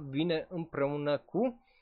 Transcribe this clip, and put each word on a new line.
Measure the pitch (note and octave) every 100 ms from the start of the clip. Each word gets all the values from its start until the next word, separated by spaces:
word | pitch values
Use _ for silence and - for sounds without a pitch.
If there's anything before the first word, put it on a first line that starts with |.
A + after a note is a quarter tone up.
| C#3
vine | C#3 E3+ D#3+ -
împreună | F3 E3 C#3+ C#3 D3 D3 C#3
cu, | - F3+ B3+ A#3+ _ _